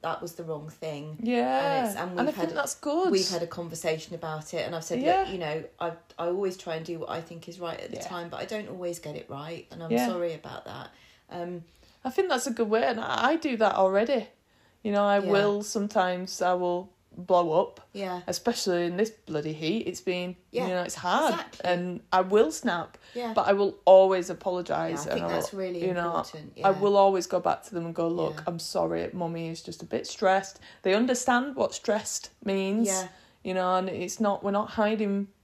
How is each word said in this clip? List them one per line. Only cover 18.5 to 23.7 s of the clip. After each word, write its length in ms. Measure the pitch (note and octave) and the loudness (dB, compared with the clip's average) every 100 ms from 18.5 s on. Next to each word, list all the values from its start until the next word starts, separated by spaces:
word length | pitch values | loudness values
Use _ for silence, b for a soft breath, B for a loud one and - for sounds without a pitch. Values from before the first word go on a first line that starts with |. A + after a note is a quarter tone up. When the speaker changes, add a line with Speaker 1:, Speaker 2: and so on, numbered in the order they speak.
| A#3 G3+ F3 F3 | 0 0 2 0
Speaker 2:
in 100 | F3+ | 0
this 140 | A3 | -2
bloody 420 | - - D#3 D#3 | -2 -6 -4 -4
heat. 340 | D#3 D#3 A3 - | -4 -2 -2 -4
It's 140 | F3+ | -6
been, 360 | - F3+ F3+ F3+ _ | -4 -4 -4 -10 _
Speaker 1:
Yeah, 100 | A#3+ B3 | -4 -2
Speaker 2:
you 60 | |
know, 80 | F3+ | -2
it's 120 | F3+ | -4
hard. 400 | - F3+ G#3+ D#4 | -4 0 2 2
Speaker 1:
exactly. 260 | G#3 - - F3+ | 0 -6 -6 0
Speaker 2:
And 300 | F3 F3+ F3 - | 0 0 -8 0
I 80 | F#3 | 2
will 320 | F#3 G#3 D4 | 4 4 4
snap. 440 | D#4 A#3 F3 E3+ - B | 2 -2 -2 -6 -14 B
Speaker 1:
Yeah. 180 | A#3+ A#3+ | -8 -2
Speaker 2:
But 140 | A3 - | 2 4
I 40 | |
will 240 | G3+ G3+ | 4 2